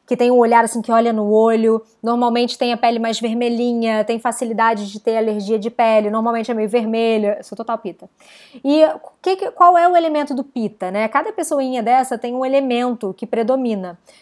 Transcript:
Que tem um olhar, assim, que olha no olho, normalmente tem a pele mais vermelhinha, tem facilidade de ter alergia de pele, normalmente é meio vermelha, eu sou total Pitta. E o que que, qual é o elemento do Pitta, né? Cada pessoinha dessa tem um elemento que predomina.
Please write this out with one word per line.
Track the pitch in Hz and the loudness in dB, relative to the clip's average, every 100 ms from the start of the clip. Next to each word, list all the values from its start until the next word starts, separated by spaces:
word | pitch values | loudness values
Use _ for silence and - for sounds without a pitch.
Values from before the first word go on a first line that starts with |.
| _ | _
Que | 247 | 0
tem | 240 | 4
um | 247 | 4
olhar, | 233 233 | 6 4
assim, | 233 240 | 2 -2
que | 220 | 0
olha | 233 233 | 2 2
no | 220 208 | 0 2
olho, | 214 226 226 220 226 220 _ | 4 4 4 2 0 -4 _
normalmente | 220 240 240 240 240 - | -4 0 0 0 -2 -2
tem | 247 | -4
a | 240 | 0
pele | 240 233 | 0 0
mais | 226 220 | -2 -4
vermelhinha, | 233 226 240 233 240 233 226 214 | -4 -2 -2 0 -2 0 -2 0
tem | 214 226 | -2 -2
facilidade | 240 226 240 220 226 220 202 | -4 -4 -4 0 0 0 -6
de | 208 | -6
ter | - 226 | -2 0
alergia | 220 214 196 220 | -2 -4 -2 -4
de | 214 | -4
pele, | 233 226 220 208 | 0 2 2 2
normalmente | 220 226 233 226 | -2 -2 -2 -4
é | 226 | -4
meio | 214 | 0
vermelha, | 240 220 226 226 220 208 208 | -2 -2 -2 0 0 0 -4
eu | |
sou | - 202 | -8 -12
total | 233 226 | -8 -8
Pitta. | 190 165 - _ - - - 254 | -8 -14 -20 _ -20 -20 -20 -6
E | 269 302 311 | 0 4 4
o | - - _ | 2 -14 _
que | 370 381 | -4 -2
que, | 392 | -4
qual | - 349 349 | 4 6 6
é | 349 | 4
o | 349 | 4
elemento | 330 302 285 | 2 -2 -2
do | 269 | -6
Pitta, | 277 247 214 - 185 | -6 -6 -8 -6 -6
né? | 202 220 | -4 -2
Cada | 277 427 | -2 -2
pessoinha | 427 320 285 262 254 | -6 -4 -2 -2 -4
dessa | 220 254 254 240 | 2 2 2 -6
tem | 240 | -6
um | 247 | -4
elemento | 262 277 269 240 247 240 196 | 0 0 0 -2 -2 -4 -8
que | 185 - | -8 -6
predomina. | 226 226 269 247 208 185 175 _ _ | -4 0 0 -2 -4 -8 -14 _ _